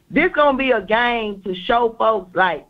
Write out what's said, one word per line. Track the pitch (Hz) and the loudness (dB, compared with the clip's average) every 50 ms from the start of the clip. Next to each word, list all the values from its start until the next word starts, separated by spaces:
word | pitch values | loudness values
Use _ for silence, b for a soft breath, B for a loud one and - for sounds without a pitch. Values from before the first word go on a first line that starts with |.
| b _ | b _
This | 160 285 330 359 - | 0 0 0 2 2
gonna | 294 294 285 269 262 | 2 2 2 2 2
be | 269 262 | 0 0
a | 240 220 | 0 0
game | 185 175 214 226 240 240 240 233 220 208 202 190 | 0 0 0 0 2 0 0 -2 -4 -6 -8 -8
to | - 202 185 | -8 -8 -8
show | 185 - - 233 240 240 226 226 - | -6 -2 -2 0 0 0 0 -2 0
folks, | 220 220 220 202 185 - - | 0 0 0 0 -4 -4 0
like, | 175 185 180 160 135 - _ | 0 0 0 0 -4 -10 _